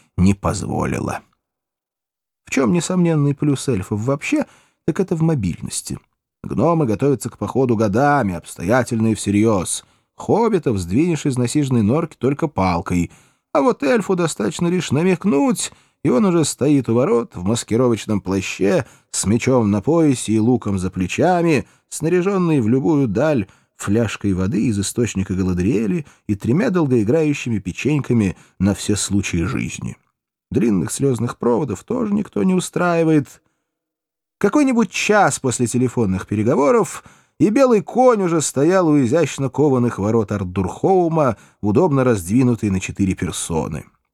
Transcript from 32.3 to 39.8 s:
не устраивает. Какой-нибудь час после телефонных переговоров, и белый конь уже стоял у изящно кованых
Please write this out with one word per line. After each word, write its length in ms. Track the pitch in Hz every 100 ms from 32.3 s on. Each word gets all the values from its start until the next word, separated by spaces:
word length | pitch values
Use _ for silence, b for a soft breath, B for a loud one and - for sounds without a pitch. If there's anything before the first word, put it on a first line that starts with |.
| 202
не 100 | 190
устраивает. 880 | 185 - 165 180 170 160 156 123 - _ _ _ _ _ _ _ _ _ _
Какой-нибудь 500 | 202 302 269 233 226
час 500 | - - 208 165 -
после 280 | 131 117 120
телефонных 580 | 123 123 - 104 95 -
переговоров, 800 | 107 107 180 285 240 175 - b b b -
и 100 | 180
белый 320 | 240 262 214
конь 420 | - 214 254 220
уже 180 | 180 156
стоял 460 | - 131 156 190 165
у 120 | 147
изящно 500 | 120 156 143 - 135
кованых 500 | - 147 127